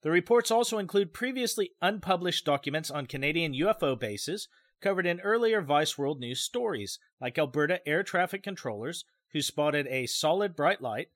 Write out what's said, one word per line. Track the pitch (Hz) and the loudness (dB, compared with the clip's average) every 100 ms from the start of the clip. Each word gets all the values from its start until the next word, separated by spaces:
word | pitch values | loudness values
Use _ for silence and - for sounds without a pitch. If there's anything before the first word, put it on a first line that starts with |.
The | 151 | 4
reports | 175 175 240 226 | 4 6 4 6
also | 226 233 220 | 2 2 -2
include | 185 202 190 | 0 2 2
previously | - 247 254 240 - 196 _ | -2 -4 -2 -2 -2 -4 _
unpublished | 175 208 180 185 180 160 | -2 0 0 0 2 -2
documents | - 143 - 151 156 | 0 0 0 -4 -4
on | 151 131 | -6 -6
Canadian | 147 139 160 165 | -4 -2 0 0
U | 131 180 | 0 2
F | 220 | 2
O | 151 127 | 0 0
bases | 113 104 - 202 - _ _ _ | -4 -6 -6 -6 -8 _ _ _
covered | 196 190 175 | -2 0 0
in | 175 | -2
earlier | 196 226 226 220 | 0 2 2 2
Vice | 147 147 151 - | 2 2 2 0
World | 139 147 | -2 -2
News | 120 123 | -6 -6
stories, | - 247 233 143 101 - _ _ | -4 -2 -2 -4 -6 -10 _ _
like | 123 123 | -6 -2
Alberta | 147 139 147 180 - | 0 2 2 0 0
air | 156 | -2
traffic | 196 180 180 196 | 0 0 0 -2
controllers | 202 190 131 104 120 175 - _ _ | -8 -8 -6 -6 -6 -8 -12 _ _
who | 156 | -4
spotted | 139 - 147 147 135 | -2 0 2 2 0
a | 131 123 | -2 -2
solid | - 156 180 202 160 | 0 2 2 0 2
bright | 151 202 | 0 2
light | 127 110 165 | -2 -4 -6